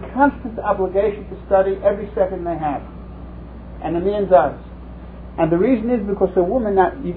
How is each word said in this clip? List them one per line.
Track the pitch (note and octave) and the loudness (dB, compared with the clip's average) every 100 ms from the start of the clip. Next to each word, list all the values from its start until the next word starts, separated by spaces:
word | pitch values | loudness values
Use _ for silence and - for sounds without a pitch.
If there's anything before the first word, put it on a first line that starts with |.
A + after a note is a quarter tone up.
| - | -2
constant | B3+ C#4+ - A#3+ A3 | 2 4 2 -8 -6
obligation | G#3 F#3 F#3 F#3+ G#3+ G3+ - | -2 0 0 2 0 0 -8
to | F3+ - | -12 2
study | G3 F#3+ G3 | 4 4 2
every | G3+ G3+ G#3+ G#3+ | 2 0 -2 0
second | F#3 F3+ E3+ | 0 0 -4
they | D#3 | -2
have. | D3+ C3 - - - - - - - - - - | -2 -2 -6 -14 -14 -14 -14 -14 -14 -16 -14 -8
And | D#3+ E3+ | -4 -2
the | |
man | F#3 G#3 F#3 | 0 0 6
does. | F3+ C#3+ - - - - - - - - - | 6 6 -2 -14 -16 -16 -16 -16 -16 -10 0
And | D#3+ | 2
the | E3+ | 4
reason | A3+ A#3+ A3+ | 4 2 2
is | A#3+ G3 | -2 0
because | F#3+ F#3 F#3 | 0 2 2
a | |
woman, | F3+ B3+ G#3+ F#3+ | 2 2 2 4
not, | F3+ - | 2 2
you, | F3 | -6